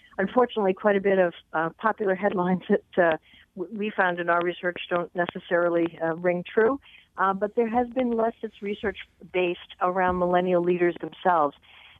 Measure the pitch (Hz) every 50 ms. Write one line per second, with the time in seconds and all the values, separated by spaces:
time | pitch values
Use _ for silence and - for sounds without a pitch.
0 | - _ - - 190 196 - 254 247 240 - 220 208 185 190 - - 214 202 202
1 | 190 202 202 190 185 175 170 - - _ - 160 160 165 160 - - 220 208 -
2 | 220 190 190 180 202 202 214 190 180 180 185 180 - - 208 - - _ - -
3 | 180 170 156 156 - _ - - - _ _ 196 180 - 233 208 202 214 208 -
4 | 196 180 175 175 175 175 170 175 175 175 170 - - 180 175 - - - 180 175
5 | 175 - - 185 175 175 - 190 - - 185 170 175 175 170 170 170 165 165 -
6 | 160 165 160 165 180 180 175 175 175 - - - 214 220 277 277 - - - -
7 | _ _ _ - 185 190 196 196 202 208 208 - 233 226 220 247 247 240 233 262
8 | 254 240 233 226 220 233 226 - - 220 - - - 202 208 202 - 208 185 -
9 | - - _ _ - 165 - 185 180 175 175 - - - - - 196 180 180 190
10 | 185 180 180 180 180 175 180 180 180 185 180 175 175 180 180 170 175 175 165 -
11 | - 160 - - - 190 180 165 151 143 - - _ - - - - - - -